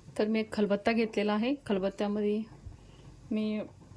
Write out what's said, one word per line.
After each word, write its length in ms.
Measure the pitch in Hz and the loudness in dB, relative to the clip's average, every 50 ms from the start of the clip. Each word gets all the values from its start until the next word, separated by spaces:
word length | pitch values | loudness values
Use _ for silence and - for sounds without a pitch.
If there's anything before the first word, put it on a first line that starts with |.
| - - - - | -20 -8 -2 0
तर 80 | 214 | 0
मी 140 | 214 220 220 | 2 2 0
एक 120 | 220 220 | 0 0
खलबत्ता 400 | - 220 208 190 202 202 - 233 | 0 2 2 2 2 2 2 2
घेतलेला 400 | 233 220 226 214 - 208 202 208 | 2 2 2 2 2 0 2 2
आहे. 220 | 208 208 226 247 285 277 - | 2 2 2 0 0 -2 0
खलबत्त्यामध्ये 760 | - 208 190 185 196 202 - 208 202 202 214 208 208 208 214 220 - - - - - - - - - - - - - - - - - | 0 0 2 0 0 0 0 -2 0 0 0 2 2 2 0 -2 -6 -12 -18 -18 -18 -18 -18 -20 -20 -20 -20 -20 -20 -20 -16 -8 -4
मी 300 | 220 214 214 214 214 214 - - - - - - - | -2 0 0 0 -2 -2 -4 -8 -12 -20 -20 -20 -16